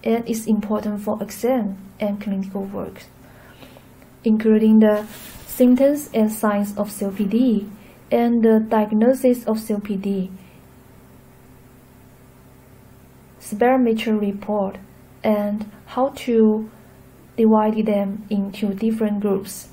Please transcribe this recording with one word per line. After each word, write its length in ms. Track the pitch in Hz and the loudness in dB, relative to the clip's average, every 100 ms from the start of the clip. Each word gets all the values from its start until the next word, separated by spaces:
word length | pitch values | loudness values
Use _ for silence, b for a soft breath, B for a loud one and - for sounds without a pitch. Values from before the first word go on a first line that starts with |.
and 240 | 226 233 - | 0 -2 -2
it's 180 | 220 - | -4 0
important 540 | 208 - 214 208 208 | -2 0 -4 -4 -6
for 200 | 208 214 | -6 -6
exam 560 | 202 - 233 254 202 - - - | -8 -4 -2 0 -2 -8 -16 -6
and 220 | 208 202 | -6 -4
clinical 440 | 208 196 190 196 | -4 -6 -6 -8
work, 380 | 196 202 175 - - - B B B B B B B B - - | -8 -10 -10 -14 -20 -20 B B B B B B B B -20 -6
including 580 | 226 220 220 220 220 220 | 0 2 4 4 6 8
the 260 | 214 208 214 B B B - | 6 4 -4 B B B -16
symptoms 640 | - 254 254 269 294 - | 2 4 6 4 2 -2
and 160 | 226 214 | 0 0
signs 460 | 214 214 202 202 - | 0 -2 0 -4 -4
of 140 | 208 | -8
C 120 | - | -4
O 60 | 202 | -6
P 140 | 196 | -2
D 440 | 196 226 262 202 - B B B - | -2 2 2 2 -2 B B B -2
and 340 | 233 233 233 | 0 2 2
the 160 | 226 220 | 4 4
diagnosis 840 | 220 220 214 214 226 262 254 247 | 4 0 2 2 2 4 2 2
of 140 | - 220 | -2 -4
C 160 | - | -2
O 60 | 208 | -6
P 160 | - 196 | -4 -6
D, 340 | 202 196 185 B B B - - - - - - - - - - - - - - - - - - - - - - - - - - - - | -4 -4 -6 B B B -20 -20 -20 -20 -20 -20 -20 -20 -20 -20 -20 -20 -20 -20 -20 -20 -20 -20 -20 -20 -20 -20 -20 -20 -20 -20 -20 -20
spirometry 800 | - 208 240 262 240 220 226 214 | -12 0 2 4 2 0 -2 -2
report, 580 | 202 202 - 208 196 - - - - - | -2 -6 -4 -4 -4 -8 -20 -20 -20 -6
and 460 | 220 214 208 208 214 B - | -2 0 -2 -4 -8 B -10
how 240 | - 269 | -4 -4
to 600 | 277 - 226 220 220 220 - - - - - - - | -4 -2 4 4 2 -6 -16 -20 -20 -20 -20 -14 0
divide 500 | 220 220 220 220 220 | 4 4 2 0 0
them 380 | 202 196 202 - | 0 -2 -6 -6
into 440 | 202 196 - 208 | -4 -4 -4 -6
different 460 | 196 226 220 214 202 | -2 -2 0 -2 -2
groups. 480 | 202 196 - - - | -2 -2 -4 -16 -18